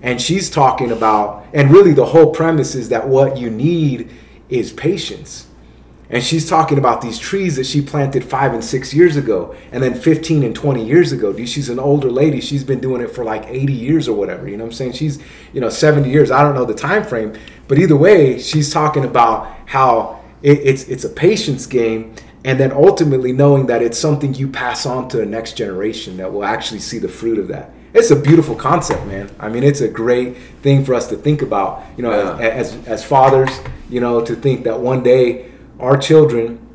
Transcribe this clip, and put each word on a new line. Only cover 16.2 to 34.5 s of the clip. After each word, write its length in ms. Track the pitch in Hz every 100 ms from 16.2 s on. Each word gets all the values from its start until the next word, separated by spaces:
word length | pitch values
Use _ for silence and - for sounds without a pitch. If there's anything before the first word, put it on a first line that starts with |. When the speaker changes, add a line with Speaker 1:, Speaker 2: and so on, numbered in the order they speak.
| 120
Speaker 1:
I 140 | 131
don't 100 | 147
know 120 | 135 117
the 100 | 107
time 280 | 147 208
frame, 300 | - 120 107 - - - -
but 120 | 139
either 160 | 175 143
way, 420 | 170 196 139 120
she's 340 | - 156 143
talking 340 | 160 151 147 127
about 420 | 120 117 107 - - -
how 560 | 135 131 117 - - - -
it, 160 | 143 143
it's, 240 | 135 135
it's 220 | - - -
a 40 |
patience 560 | - 170 220 - 135 -
game. 480 | 127 113 113 113 - - - 135
And 140 | 131
then 120 | 135
ultimately 600 | 139 170 190 156 131 127
knowing 320 | 127 143 139 127
that 160 | 117
it's 160 | 117 -
something 360 | 156 143 139 131
you 120 | 135
pass 380 | - 127 117 139
on 220 | 123 123
to 80 | 120
the 80 | 104
next 280 | 113 113 -
generation 580 | 104 92 107 113 - 92
that 140 | 92
will 120 | 101 101
actually 340 | 113 - 107
see 200 | - 117
the 80 | 92
fruit 300 | - 113 110
of 80 | 92
that. 240 | 92 - - - -
It's 160 | -
a 40 | 143
beautiful 400 | 139 165 - 113
concept, 480 | 135 170 - - 101
man. 240 | 98 101 -
I 100 | 107
mean, 140 | 117
it's 180 | 139 139
a 60 | 117
great 500 | - 113 123 123 - - -
thing 240 | 139 139 135
for 80 |
us 140 | 123 113
to 80 | -
think 240 | 147 147
about, 400 | 135 104 92 - - -
you 60 |
know, 80 | 120
Speaker 2:
Yeah. 260 | 104 98 - 113
Speaker 1:
as, 280 | 127 113 -
as, 120 | -
as 160 | 110
fathers, 460 | - 139 131 131 131 - - - -
you 100 | 123
know, 220 | 120 117
to 140 | 113 113
think 280 | 139